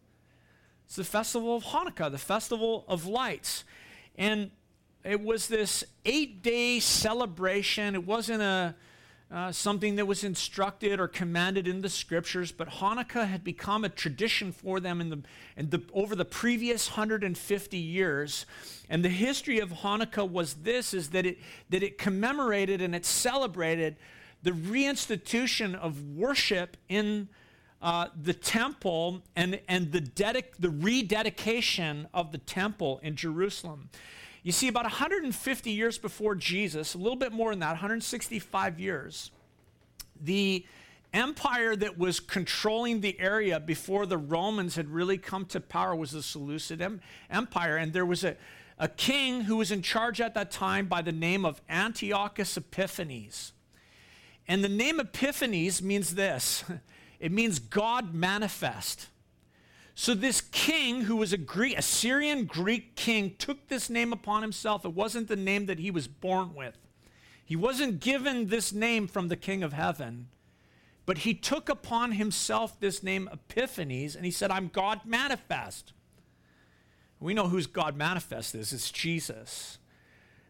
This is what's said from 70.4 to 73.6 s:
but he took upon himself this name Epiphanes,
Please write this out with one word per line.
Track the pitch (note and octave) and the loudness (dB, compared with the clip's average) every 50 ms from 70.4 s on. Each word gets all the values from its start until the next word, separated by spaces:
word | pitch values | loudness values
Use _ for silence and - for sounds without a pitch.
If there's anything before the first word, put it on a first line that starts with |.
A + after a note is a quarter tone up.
| _ _ _ _ _ _ _ _ _ _ _ _ - | _ _ _ _ _ _ _ _ _ _ _ _ -2
but | - F#3 D3+ | -2 -2 0
he | - A3+ G#3 | 2 0 0
took | - - - C#4 D#4 - - | 0 0 0 0 0 0 -2
upon | C#4 - - - A#3 A#3 A#3+ A#3+ A3 | -2 -2 -2 -2 0 2 2 2 2
himself | G3+ G#3+ G#3+ - - - - G#3+ A3 A3+ G#3+ - - | 0 0 0 0 -2 0 0 0 0 0 -2 -4 -2
this | G3+ G3 F3+ - F#3 | -2 0 0 0 -2
name | F#3 F#3+ F#3+ F#3 - - | -2 -2 -2 -2 -4 -10
Epiphanes, | - - - - A3 | -16 -14 -4 0 0